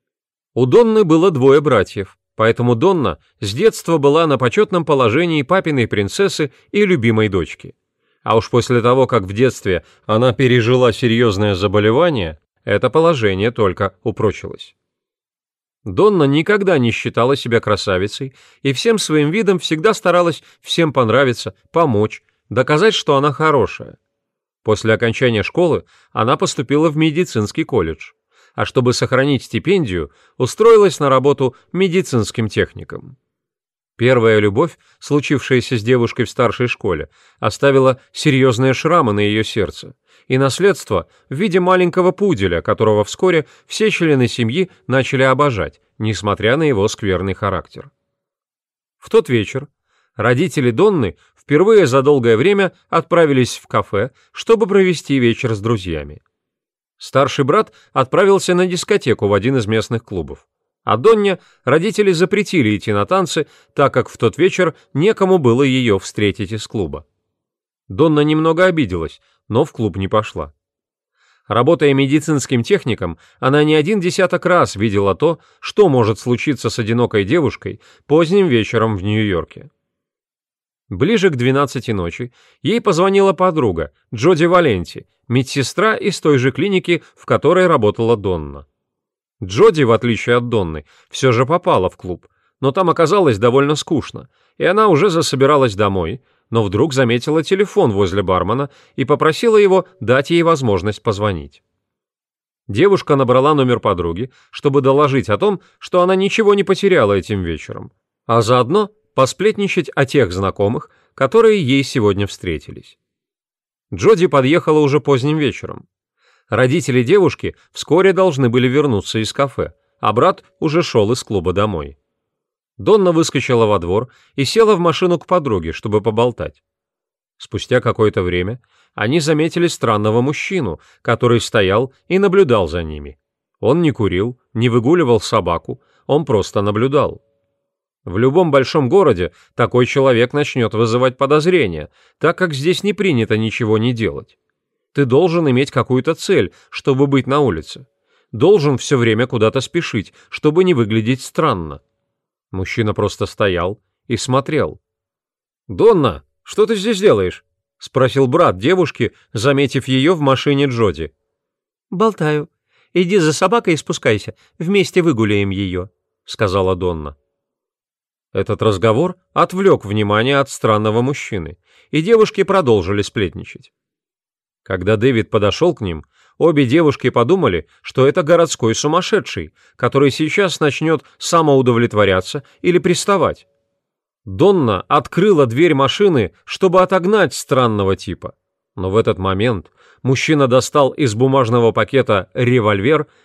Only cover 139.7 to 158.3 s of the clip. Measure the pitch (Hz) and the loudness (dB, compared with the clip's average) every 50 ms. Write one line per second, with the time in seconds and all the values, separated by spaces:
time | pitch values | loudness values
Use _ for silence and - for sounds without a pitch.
139.7 | - 123 127 120 - 143 135 135 127 113 120 120 - 147 147 135 - 135 117 104 | 0 0 0 0 0 0 2 2 2 2 0 0 -2 -4 -4 -4 -2 -2 -2 -2
140.7 | 113 107 117 113 113 123 127 131 123 - 139 135 147 156 147 180 185 175 131 95 | 0 0 0 0 0 0 0 0 0 -2 -2 0 0 0 2 2 2 2 0 0
141.7 | 82 78 76 - _ _ _ _ _ - - 156 175 - 185 175 147 131 139 170 | -4 -8 -12 -14 _ _ _ _ _ -4 -2 -2 -2 -2 -2 -4 -4 -2 -2 -2
142.7 | 180 - - 202 208 - 202 196 151 117 110 - 113 107 110 113 - - 120 107 | -2 -2 -2 -4 -4 -2 -2 0 0 0 0 0 -2 -2 -2 -4 -4 -4 -2 -2
143.7 | 110 107 113 123 123 113 110 87 73 65 - _ _ _ _ _ _ _ _ _ | 0 0 0 -2 -2 -2 -4 -6 -6 -8 -14 _ _ _ _ _ _ _ _ _
144.7 | _ _ _ _ - - 143 123 120 139 180 175 160 175 165 143 123 123 143 - | _ _ _ _ -4 -2 0 2 2 2 2 2 0 0 0 0 0 0 -2 -2
145.7 | - 131 113 - 127 127 123 160 165 - - - 196 147 104 85 - _ _ _ | -2 -4 -4 -2 -2 -2 -2 -2 -6 -4 -2 0 0 0 0 -2 -6 _ _ _
146.7 | - - - 147 135 131 143 139 139 135 123 127 135 147 147 123 87 80 80 - | -16 -8 -2 -2 0 0 0 2 0 0 0 0 0 0 0 0 -2 -4 -8 -12
147.7 | - - 127 _ _ _ _ _ _ _ _ _ - 107 123 180 208 196 139 147 | -18 -20 -20 _ _ _ _ _ _ _ _ _ -4 0 2 4 4 4 2 0
148.7 | 135 117 - - 151 127 117 113 107 107 127 123 - 117 107 110 - 135 123 - | -2 -2 -2 -2 0 0 2 2 2 0 0 -2 -2 0 0 0 0 -2 -4 -4
149.7 | - 170 156 - - 110 90 - _ _ _ _ - - - 151 151 175 190 185 | -4 -6 -6 -4 -6 -6 -8 -8 _ _ _ _ -8 -4 -2 0 2 2 2 2
150.7 | 170 123 117 101 110 113 107 113 131 127 - - - - 160 151 117 92 82 76 | 2 2 0 0 0 -2 0 -2 -2 -4 -6 -10 -4 -2 -2 -2 -2 -2 -6 -10
151.7 | 71 71 _ _ _ _ _ _ _ _ _ _ _ _ _ _ - 95 95 - | -12 -16 _ _ _ _ _ _ _ _ _ _ _ _ _ _ -8 -8 -8 -6
152.7 | - - 110 107 98 - 101 98 - - 107 92 - - 110 101 90 87 85 92 | -4 -4 -2 -2 -2 -2 -2 -4 -4 -4 -8 -8 -4 -2 -2 -2 0 -2 -2 -4
153.7 | 104 - _ _ _ _ _ - 113 107 - - 127 135 131 - 156 143 104 76 | -6 -8 _ _ _ _ _ -8 -6 -6 -4 -2 -2 -2 -2 -2 -4 -4 -4 -4
154.7 | - - _ _ _ _ _ _ _ _ _ _ _ _ _ _ _ _ _ - | -6 -12 _ _ _ _ _ _ _ _ _ _ _ _ _ _ _ _ _ -10
155.7 | 104 123 175 226 220 180 143 113 80 69 - _ _ _ _ - - - 214 208 | -2 2 4 4 4 4 2 -2 -2 -6 -12 _ _ _ _ -8 -2 -2 0 0
156.7 | 226 196 185 233 233 180 202 196 131 104 92 90 - - _ _ _ _ _ _ | 0 -2 -2 -4 -2 0 2 2 2 2 0 -2 -6 -8 _ _ _ _ _ _
157.7 | _ _ - - - 131 131 127 - 135 135 123 | _ _ -14 -6 -2 0 0 0 2 0 0 2